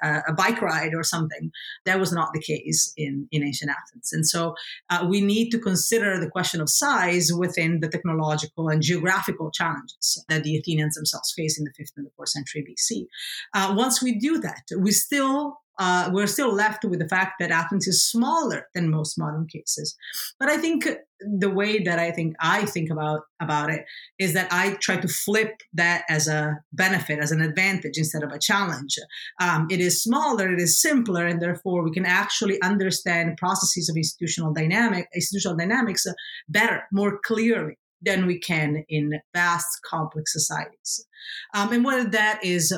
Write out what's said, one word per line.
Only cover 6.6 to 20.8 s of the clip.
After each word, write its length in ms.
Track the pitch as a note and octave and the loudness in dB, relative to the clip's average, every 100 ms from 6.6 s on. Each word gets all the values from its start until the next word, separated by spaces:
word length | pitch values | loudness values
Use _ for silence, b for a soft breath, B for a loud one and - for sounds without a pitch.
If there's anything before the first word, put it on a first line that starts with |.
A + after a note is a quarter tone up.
of 80 | D3+ | 0
size 640 | - C#4+ A#3+ F3+ F3 D#3+ | 2 4 2 2 2 2
within 460 | E3+ F3+ F3 E3 E3+ | 2 0 0 0 2
the 100 | D#3 | 0
technological 840 | - F3 D#3+ D#3 D3+ - - D#3+ | -2 -2 0 0 0 -2 -4 0
and 120 | D#3 | 2
geographical 720 | C#3+ F3 F3 F#3+ - E3 D#3 | 2 2 2 0 -2 -4 -4
challenges 720 | - E3 D3 A#2+ - - - - | -2 -2 -4 -10 -6 -4 -2 -2
that 140 | D#3 | -2
the 140 | D#3 D#3 | 0 -2
Athenians 400 | E3 D#3 D3+ D3+ | 0 0 0 -2
themselves 360 | D3+ E3 - - | -4 -4 -4 -4
faced 220 | D#3 D#3 | -2 0
in 40 | |
the 80 | D3 - | 0 -2
fifth 160 | C#3+ - | -16 -12
and 100 | C#3 | -14
the 40 | - | -10
fourth 140 | C3 | -6
century 340 | D3+ C3+ D3+ C3+ | -6 -6 -6 -6
B 80 | A#2+ | -2
C. 300 | - - - B B B B | 0 0 -6 B B B B
Uh, 180 | G3+ F#3+ G3 | 0 2 4
once 260 | C4 B3 | 4 2
we 160 | B3+ G#3+ | 2 2
do 200 | C4 D#4+ | 2 0
that, 260 | F3 - - E3+ | -2 -8 -8 0
we 140 | G3 | 4
still, 720 | G#3 - C#4+ C4+ C#4 D4 - _ - | 4 2 2 2 2 -2 -6 _ -2
uh, 320 | F#3 F3+ F3+ | 2 4 2
we're 140 | F#3 G3+ | 2 2
still 260 | - C4 | 2 2
left 320 | G3+ G#3+ G#3+ | 4 2 0
with 140 | G#3 E3+ | -2 -2
the 100 | D#3+ | 0
fact 260 | F#3 F#3+ - | 2 0 -2
that 140 | E3+ | 0
Athens 340 | E3 E3 G3 G3 | 0 2 0 2
is 180 | F3 | 2
smaller 640 | - A#3 C4 E4 C4+ D3 - | 2 2 2 2 0 -2 -6
than 160 | F3+ E3 | -2 0
most 260 | D#3 D#3 - | 2 -2 -4
modern 300 | D#3 D#3 D#3+ | -4 -4 -6
cases. 500 | D#3 - - D#3 - B B B B | -8 -6 -6 -6 -10 B B B B
But 80 | C4+ | 0
I 80 | D4 | 2
think 320 | E4 E4 | 2 0